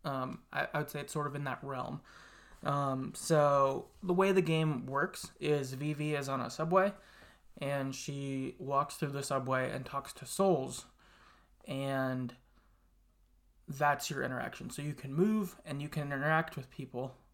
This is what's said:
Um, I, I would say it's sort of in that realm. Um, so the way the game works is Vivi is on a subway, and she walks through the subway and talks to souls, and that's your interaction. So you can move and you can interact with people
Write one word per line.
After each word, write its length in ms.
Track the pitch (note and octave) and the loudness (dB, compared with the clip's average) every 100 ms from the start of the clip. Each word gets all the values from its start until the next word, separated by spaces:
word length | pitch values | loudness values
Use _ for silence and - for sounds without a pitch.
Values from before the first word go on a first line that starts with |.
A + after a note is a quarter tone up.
| D3+ | -2
Um, 340 | C3+ C3 - _ | -2 -4 -8 _
I, 140 | C#3 D3 | -4 -2
I 60 | D3 | -2
would 100 | C#3+ | -4
say 120 | C#3+ | -6
it's 120 | - | -6
sort 140 | D#3 D3 | -4 -4
of 80 | C#3+ | -4
in 80 | C#3 | -6
that 140 | C3 | -6
realm. 400 | C#3 C3 - D#3 - - - - - - | -6 -6 -6 -8 -12 -20 -20 -20 -20 -6
Um, 500 | - C#3+ C#3 C3 C3 - | -2 0 0 0 -4 -6
so 720 | - D#3+ C#3+ C#3+ C3+ C#3 - - | 4 6 8 8 6 2 -6 -8
the 120 | F3+ | 0
way 180 | F3+ G3 | 4 6
the 100 | F#3+ | 6
game 440 | D#3+ D#3+ D#3 C#3 C3 | 4 4 2 0 -2
works 460 | C#3 D#3+ - - - | 0 0 -4 -14 -4
is 340 | D3 D3 C3+ | 0 2 0
Vivi 420 | C3 D3 D3 D3+ C#3+ | -4 -4 -2 0 0
is 140 | C3+ | 0
on 120 | C3+ | -2
a 80 | A#2+ | -4
subway, 440 | - E3 F#3+ G3 - - - - - - - | -2 4 6 6 0 -18 -20 -20 -20 -20 -8
and 340 | C#3 C#3 C3+ | -4 -2 -2
she 640 | C3 - C#3+ C#3 C3+ C3 - | -4 -6 -4 -4 -4 -4 -6
walks 360 | B2+ C#3 C#3+ - | 0 0 0 -2
through 140 | D3 | -4
the 140 | C#3 | -2
subway 480 | C#3 C3+ B2+ C3 B2+ | -2 -2 2 0 0
and 140 | C3 C3 | -4 -6
talks 280 | C#3 - | -8 -8
to 120 | - C3 | -14 -10
souls, 600 | - G3 D#3+ C3+ E3+ - _ - - - - _ _ - | 2 4 4 0 -8 -12 _ -20 -20 -20 -20 _ _ -8
and 680 | C3+ C#3 C3+ C3 B2+ B2 - _ _ _ _ _ _ _ _ _ _ _ _ - | -4 -2 0 0 0 -4 -8 _ _ _ _ _ _ _ _ _ _ _ _ -14
that's 420 | C#3 D3 C#3 - | 2 2 2 -2
your 140 | C#3 | -4
interaction. 460 | C3 B2+ A#2+ - - | -2 -4 -6 -8 -10
So 120 | - | -6
you 120 | D3 | -6
can 200 | C3+ C#3 | -6 -4
move 420 | C#3+ G3+ G#3+ F#3 - - | 2 4 4 -2 -8 -8
and 160 | C#3+ | -8
you 80 | D3 | -4
can 240 | D#3+ C#3+ | -4 -4
interact 420 | C#3 C#3+ D#3+ E3 - | 0 2 2 0 -8
with 140 | B2+ | -10
people 460 | - C3 B2 C3 - _ | -12 -8 -6 -8 -10 _